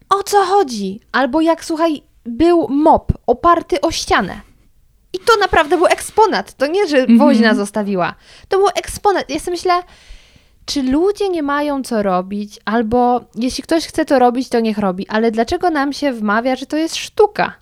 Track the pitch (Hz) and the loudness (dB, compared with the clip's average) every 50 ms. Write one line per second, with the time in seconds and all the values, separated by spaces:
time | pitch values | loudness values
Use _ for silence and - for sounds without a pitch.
0 | _ _ 381 392 392 - 403 403 392 349 381 403 381 262 240 208 202 190 196 220 | _ _ -2 -2 -2 0 2 2 2 4 2 0 0 0 -4 -6 -6 -6 -8 -10
1 | - _ - 233 262 254 240 320 320 330 320 320 - - 330 302 330 339 302 - | -14 _ -2 -2 -2 0 0 0 2 2 0 -2 -4 -8 -2 -2 0 -2 -2 -4
2 | - _ _ _ _ 240 233 233 320 339 349 339 277 - 269 285 302 320 262 202 | -10 _ _ _ _ -12 -2 2 2 4 4 2 2 0 0 2 4 4 4 4
3 | - - - - _ - 262 254 - 233 - 330 320 - - - - 330 - - | 2 -2 -4 -4 _ -2 -2 2 4 2 2 2 0 -4 -4 -2 -2 -2 -4 -4
4 | - - - 277 202 170 - 208 - _ _ _ _ _ _ _ _ _ _ _ | -2 0 0 0 0 -4 -8 -14 -18 _ _ _ _ _ _ _ _ _ _ _
5 | _ _ - 370 - - 453 427 392 370 - 359 311 285 359 320 359 - 349 - | _ _ -12 -4 2 2 2 2 2 2 2 2 2 2 2 2 2 2 2 0
6 | - - - - 440 392 269 185 202 - - - 262 285 330 392 415 311 294 254 | -4 -4 2 2 2 2 2 -2 -6 -8 -6 -4 -4 -2 0 -2 0 2 2 2
7 | 262 220 233 226 285 - - 220 233 220 214 202 202 202 - 214 208 196 196 180 | 4 6 6 6 6 6 4 4 4 4 2 2 -2 -4 -4 -4 -4 -2 -2 -2
8 | 170 160 - _ _ _ - - - _ 381 381 392 381 - 320 349 - - - | -4 -4 -6 _ _ _ -20 -20 -6 _ 0 2 2 2 0 -2 -8 -8 -14 -2
9 | - 415 381 311 - - 269 311 - 370 359 339 - 370 349 349 359 - - _ | -2 0 0 0 -4 -4 -8 -8 -6 -6 -8 -4 -2 0 0 0 -2 -8 -20 _
10 | _ - - - _ _ _ _ _ _ _ _ _ - - 294 254 254 262 302 | _ -20 -20 -20 _ _ _ _ _ _ _ _ _ -6 -6 -4 -2 0 0 2
11 | 349 403 403 - 415 392 359 330 294 277 285 294 294 294 285 277 240 - 240 214 | 2 0 0 -2 -4 -2 -2 -2 -2 -2 -2 -2 -2 -2 -4 -6 -6 -4 -4 -2
12 | 202 196 180 180 185 190 208 202 208 202 - - _ - 214 240 233 214 233 247 | 0 0 0 -2 -2 -4 -8 -8 -8 -10 -14 -12 _ -2 -2 -2 0 0 0 2
13 | 240 240 247 240 240 _ _ 196 240 262 - - - - 320 330 - - - - | 2 2 0 -2 -4 _ _ -4 -4 -4 -4 -6 -4 -2 -2 -2 -2 -2 -4 -4
14 | 320 - 302 254 247 247 233 262 247 - - 233 226 220 208 214 208 190 180 185 | 0 2 4 4 4 4 2 0 -4 -2 -2 -2 0 0 -2 -2 -2 -2 -2 -4
15 | 196 - 208 214 226 233 220 226 233 - 349 339 370 359 320 294 269 285 269 - | -8 -4 -2 0 0 0 0 0 -2 -2 -2 -2 -2 -2 0 0 -2 -4 -4 -4
16 | 285 285 247 226 214 214 202 226 233 262 254 254 269 - - 302 320 320 - - | -4 -4 -4 -2 -2 -2 -2 0 0 -2 -4 -4 -6 -6 -4 -4 -4 -4 -6 -8
17 | - - - - 415 415 - - 175 - - _ | -10 -8 2 2 2 2 2 -4 -4 -4 -4 _